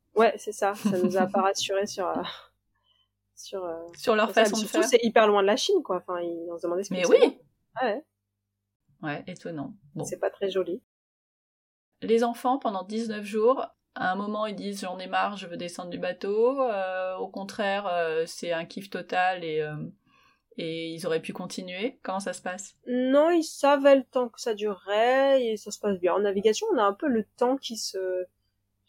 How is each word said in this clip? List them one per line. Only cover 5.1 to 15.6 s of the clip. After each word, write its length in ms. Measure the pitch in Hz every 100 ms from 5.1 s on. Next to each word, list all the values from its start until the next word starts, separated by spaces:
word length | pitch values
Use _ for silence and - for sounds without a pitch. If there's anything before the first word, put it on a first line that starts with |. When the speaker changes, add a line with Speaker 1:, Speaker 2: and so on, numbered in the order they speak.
| 233 214
Speaker 1:
loin 140 | 208
de 40 | 392
la 100 | 226
Chine, 260 | - 392
quoi. 140 | - 180
Enfin, 220 | - 175
ils, 260 | 175 170 170
on 60 | 170
se 60 |
demandait 220 | 170 175
ce 80 | 202
Speaker 2:
Mais 100 | 185
Speaker 1:
que 60 | 180
Speaker 2:
oui. 80 | 466
Speaker 1:
c'était. 200 | 480 - _ _ _
Ah 100 | - 247
ouais. 180 | 214 320 _ _ _ _ _ _ _ _ _
Speaker 2:
Ouais, 220 | 156 147 -
étonnant. 460 | 180 175 160 139 - _
Bon. 100 | 160
Speaker 1:
C'est 140 | 170 -
pas 120 | 196
très 200 | - 196
joli. 320 | 185 175 175 - _ _ _ _ _ _ _ _ _ _ _
Speaker 2:
Les 240 | 196 226
enfants, 340 | 233 240 254 269
pendant 240 | 254 190
dix-neuf 420 | 185 214 226 208
jours, 420 | 208 214 220 262 - _ _
à 160 | - 180
un 40 | 190
moment, 300 | 202 214 214
ils 80 | 190
disent, « 240 | 190 202
J'en 160 | 185 185
ai 80 | 185
marre, 300 | 185 196 202
je 100 | 185
veux 100 |
descendre 340 | 170